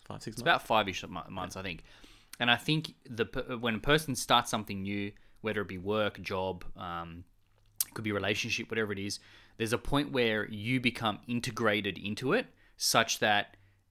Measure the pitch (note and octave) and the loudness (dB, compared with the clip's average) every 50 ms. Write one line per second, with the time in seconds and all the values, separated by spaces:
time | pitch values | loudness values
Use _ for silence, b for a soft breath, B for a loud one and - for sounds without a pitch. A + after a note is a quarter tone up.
0 | - - G#2 G#2 - A#2+ G#2+ A2 A#2 D#3+ D#3 A#2+ - - A#2 A2 G#2 G2 F2 - | -12 -12 -12 -10 -10 -10 -10 -2 2 2 2 2 4 4 4 4 4 2 -2 -4
1 | - F#2 F2+ E2 - - G2 F#2+ F#2 F2+ - F#2+ F#2+ F#2+ E2+ D#2+ B B B B | -8 -8 -10 -10 -10 -8 -8 -8 -8 -8 -8 -8 -8 -8 -8 -8 B B B B
2 | B B B B B B B - B2 A#2+ A#2+ A#2 - - D#3 D#3 D3+ - - - | B B B B B B B 0 2 2 2 2 2 2 0 0 0 -4 -10 -16
3 | _ - B2 A2 A2+ - - C3 B2 - B2+ A2+ A#2 A#2 A2 G#2 - - D3 D3+ | _ -10 -4 -2 -2 -2 -2 -6 -6 -4 -4 -2 0 0 0 0 2 4 4 4
4 | D#3 - B2+ - - - B2+ A#2+ A#2+ - - A2 G#2 - G#2 G2 F#2+ G2 G2+ G2+ | 2 0 -4 -4 2 4 4 4 4 2 -2 -4 -4 -4 -6 -4 -2 -2 -2 -2
5 | G2+ G2+ b b b b b b - G#2+ G#2 G#2+ G2+ F2+ F#2+ F2+ F2 G2 G#2+ A2 | -2 -4 b b b b b b -4 -2 0 0 -2 -4 -6 -6 -2 0 2 2
6 | G#2+ G2+ - - F#2 - G2 F#2+ F#2+ F#2 F#2 F2+ - - - - G2 F2+ E2+ E2+ | 2 0 0 -4 -6 -4 -2 -2 0 -2 -2 -4 -6 -8 -8 -8 -8 -6 -6 -6
7 | E2+ E2+ E2 E2+ F#2 - _ _ _ _ _ _ _ _ _ - - - - - | -6 -8 -10 -14 -16 -18 _ _ _ _ _ _ _ _ _ -4 -4 -4 -4 -4
8 | A2 G#2+ G#2 G2+ F#2+ G2 G#2+ - - A#2 - - A2+ - A#2 A2+ A2 G#2 G2+ G2 | -2 -2 0 0 0 0 0 0 0 -2 -2 -4 -4 -2 -2 -2 0 0 -2 -4
9 | G2 G2+ G2 B B B B B B B B - A2+ G#2+ A#2+ A2+ - - C#3 C#3 | -4 -6 -6 B B B B B B B B -4 0 0 0 0 0 2 2 2
10 | D3 C#3 C3+ B2+ A#2+ A2+ A2 G#2+ G#2 G2+ A2+ G2+ G#2 A#2 B2+ C3 B2 B2 - - | 2 2 2 2 4 4 2 2 0 -2 -6 -6 -2 0 0 2 2 2 0 2
11 | A#2+ A2 G2+ G2 - A#2+ A#2+ A#2+ A2+ B2 A2 A2+ A#2 A2 G#2 G#2+ G2 G2+ F2+ - | 0 -2 -2 -2 -4 -4 -2 -2 -2 -2 -2 2 2 4 4 4 2 -2 -4 -4
12 | - G2+ G#2+ - B2 C3 F3+ B3+ - - b b b b b b - - - B2 | -6 -6 -6 -2 0 2 2 2 0 -4 b b b b b b 0 4 6 6
13 | A2+ - - - B2 A2 G#2 G#2 G2+ - - - - - _ _ _ _ | 4 4 2 2 4 6 6 4 4 0 -6 -20 -20 -20 _ _ _ _